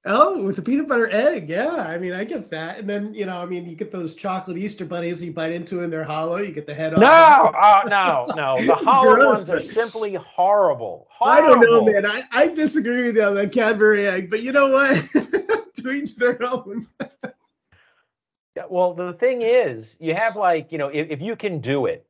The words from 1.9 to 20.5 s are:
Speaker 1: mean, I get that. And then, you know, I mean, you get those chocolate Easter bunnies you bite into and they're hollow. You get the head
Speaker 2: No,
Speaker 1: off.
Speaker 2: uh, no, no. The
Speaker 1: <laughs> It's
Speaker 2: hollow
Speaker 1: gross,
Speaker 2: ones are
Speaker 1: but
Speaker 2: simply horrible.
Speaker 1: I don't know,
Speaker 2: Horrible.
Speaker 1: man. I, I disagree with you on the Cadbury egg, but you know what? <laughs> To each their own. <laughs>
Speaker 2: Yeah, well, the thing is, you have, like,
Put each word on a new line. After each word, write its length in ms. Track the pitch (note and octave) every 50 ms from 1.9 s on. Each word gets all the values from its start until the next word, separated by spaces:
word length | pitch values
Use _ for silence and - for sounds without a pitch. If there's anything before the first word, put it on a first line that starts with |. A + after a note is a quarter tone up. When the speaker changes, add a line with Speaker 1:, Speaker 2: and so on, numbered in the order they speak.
| E3 F3
Speaker 1:
mean, 140 | F#3 F3+
I 100 | F3+ F#3
get 260 | G#3+ A3 F4 B3+ F3 -
that. 280 | E3 D#3 D#3+ E3 - -
And 100 | G#3 G3+
then, 240 | G#3 G3+ G3+ G#3+
you 140 | G#3 G#3+ G3+
know, 120 | F#3+ F#3 F3
I 60 | F3
mean, 240 | F3 F#3 F3 E3+ E3+
you 60 | D#3+
get 160 | D#3 G#3+ -
those 240 | - F#3 E3+ D#3+ D#3+
chocolate 420 | - - G3 F#3 F#3 F#3 F#3+ F3
Easter 280 | F3 G3 G#3 G3+ - F#3
bunnies 380 | D#3 F3 F3 E3+ E3+ F3 E3
you 100 | F3 E3+
bite 180 | D#3+ E3+ D#3+ D#3+
into 320 | E3+ E3+ E3+ - F#3+ F3
and 100 | F3 E3+
they're 120 | D#3+ D#3+ D#3
hollow. 320 | C#3+ D3+ D#3 D#3+ E3 E3+
You 160 | F#3+ G3+ G3
get 140 | D#3 D3+ D3
the 80 | - D3
head 220 | C#3+ D#3+ D#3+ E3
Speaker 2:
No, 80 | F3 A3
Speaker 1:
off. 500 | C4+ D#4+ E4 E4 D#4 D4 C4 G#3 - -
Speaker 2:
uh, 320 | - G3 G#3 G#3 G3 G3 G3+
no, 440 | G3+ G3 F#3 F3 D#3 C3 A#2+ - -
no. 200 | D#3 D3 C3+ C3 B2+ -
The 80 | -
Speaker 1:
<laughs> 0 | -
It's 100 | - -
Speaker 2:
hollow 300 | A3+ C4 C4+ C4 - A3+
Speaker 1:
gross, 120 | B3 C#4 C4+ A3+ G3+
Speaker 2:
ones 120 | F3+ D#3
are 60 | F3
Speaker 1:
but 100 | D3+ -
Speaker 2:
simply 480 | - - A3 A#3 A3+ - A3+ A3 G#3 F#3+
horrible. 960 | D#3+ - - _ - F3+ G3 G#3 G#3 G3 E3 C#3 A#2+ A#2 G2+ E2+ D2+ _ _ _ _
Speaker 1:
I 200 | A#3 C4+ D#4 D4
don't 200 | D#4 D#4 B3 A#3+
know, 200 | A#3 A#3 A#3 A3+
Speaker 2:
Horrible. 120 | G#3+ G#3+ G#3 G3+
Speaker 1:
man. 40 | G3
I, 160 | G#3 G#3+ B3 C4 _
I 160 | A#3 B3+ D4+
disagree 560 | E4+ E4+ D#4 D#4 D4+ D4+ D4+ G3+ A#3 A#3+ B3 B3
with 100 | A#3+ G#3+
you 80 | A3 G#3+
on 100 | G3+ G3+
the 140 | G3 G3+ G3
Cadbury 580 | - B3 A3+ G#3+ A3 G3+ G#3+ G#3+ G#3+ G3+ G3+
egg, 240 | G3+ F#3 F#3 F#3+ E3+
but 120 | G#3+ A3+
you 100 | A#3 C4
know 160 | C4 C#4+ C#4 C4+
what? 360 | C4 C4+ C#4 C4+ C4+ E3 - -
<laughs> 520 | - C4+ - - - G4+ - - A4 G#4+ - - _ -
To 140 | - C4
each 240 | C4+ C#4+ D4 - -
their 260 | - B3 B3 B3 B3 B3
own. 440 | B3 B3+ - - F#3+ G3+ B3 - _
<laughs> 60 | _ _ - - _ _ - - _ _ _ _ _ _ _ _ _ _ _ _ _ _ _ _ _ _ _ _ _ _ _ _ _
Speaker 2:
Yeah, 80 | - F3 F3
well, 240 | F#3 F3+ F3+ F3+
the 200 | F3+ E3+ F3+ F3+
thing 300 | F3 F3 A#3+ B3+ B3+ B3
is, 540 | A3+ A3+ A#3+ B3+ A3+ D3+ B2 A2 A2 - _ _
you 160 | E3 D#3+ D#3+
have, 180 | F#3+ A3 A3+ F#3
like, 380 | G#3 G3+ F3+